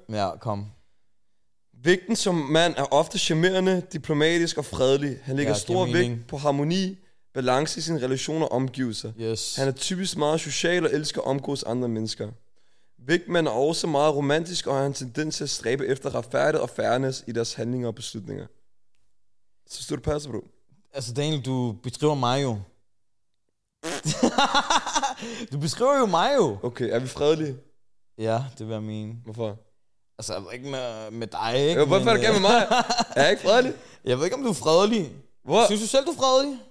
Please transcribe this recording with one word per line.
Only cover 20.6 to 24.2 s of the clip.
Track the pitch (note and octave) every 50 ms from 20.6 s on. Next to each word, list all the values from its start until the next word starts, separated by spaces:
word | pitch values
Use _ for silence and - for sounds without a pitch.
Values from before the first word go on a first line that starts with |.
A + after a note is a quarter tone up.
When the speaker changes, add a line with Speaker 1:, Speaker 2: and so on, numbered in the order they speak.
| _ _ _ _ _ _ -
Speaker 1:
Altså, | C#3 B2 A#2+ A#2
Daniel, | C#3+ C#3+ D#3 D#3 C#3+ A2+
du | C3 C3 B2+ B2 A#2+ G#2 G2 -
beskriver | B2+ - - D3+ D3+ D3+
mig | C#3 B2 A#2+ B2+ C#3 C#3
jo. | C3 A2+ G#2 G2 - _ _ _ _ _ _ _ _ _ _ _ _ _ _ _ _ _ _ _ _ _ _ -
<laughs> | D#3+ F3 - - D#3 - -